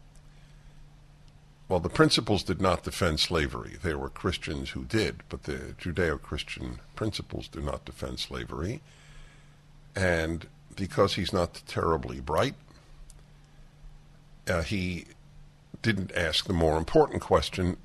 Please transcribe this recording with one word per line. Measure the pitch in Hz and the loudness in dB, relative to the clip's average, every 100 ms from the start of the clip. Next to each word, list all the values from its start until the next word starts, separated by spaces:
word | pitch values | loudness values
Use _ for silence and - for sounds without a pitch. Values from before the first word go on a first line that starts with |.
| - - - - - - - - - - - - - - - - - | -20 -20 -20 -20 -20 -20 -20 -20 -20 -20 -20 -20 -20 -20 -20 -14 -2
Well, | 92 | 0
the | 85 | 2
principles | - 156 - 113 101 | 4 6 6 4 2
did | - 85 | 2 2
not | 92 87 | 2 2
defend | - - 90 78 | 0 0 2 2
slavery. | - 87 73 60 53 - | 2 2 2 -2 -10 -6
There | 87 73 | -4 -2
were | 69 | -4
Christians | - - 85 - 73 67 | -4 -2 -2 -4 -6 -6
who | - | -8
did, | 65 113 87 - - | -2 0 0 -2 -10
but | - | -10
the | - 67 67 - | -6 -8 -8 -8
Judeo-Christian | 92 82 85 71 - 73 - - 64 57 - - | -6 0 0 0 -4 -6 -6 -8 -8 -10 -12 -4
principles | 107 - 76 - - | -4 -4 -6 -8 -8
do | - | -6
not | 71 - | -4 -4
defend | - - 64 62 | -8 -10 -8 -8
slavery. | - 65 58 60 85 131 - - - - - - - - - - - | -6 -8 -8 -6 -4 -6 -10 -20 -20 -20 -20 -20 -20 -20 -20 -20 -10
And | - 92 85 80 82 - - - | 0 2 4 2 -2 -6 -18 -16
because | - 95 - 101 | -6 -2 4 4
he's | - 90 | 4 0
not | 95 85 - - | 2 2 -2 -8
terribly | - 87 82 62 64 | -2 2 2 0 -8
bright, | 65 78 123 - - - - - - - - - - - - - - - - - - - - | -2 2 2 -2 -16 -20 -20 -20 -18 -20 -20 -20 -20 -20 -20 -20 -20 -20 -20 -20 -20 -12 -2
uh, | 90 | 0
he | 80 101 90 87 - - - - - - - - | 0 -2 -2 -4 -10 -20 -20 -20 -20 -20 -20 -4
didn't | - 101 92 - | 0 0 0 0
ask | 85 78 - | 0 0 0
the | |
more | 87 82 78 | 4 4 4
important | 82 160 147 - | 4 6 6 4
question, | - 90 - - 90 90 | 4 4 4 0 0 0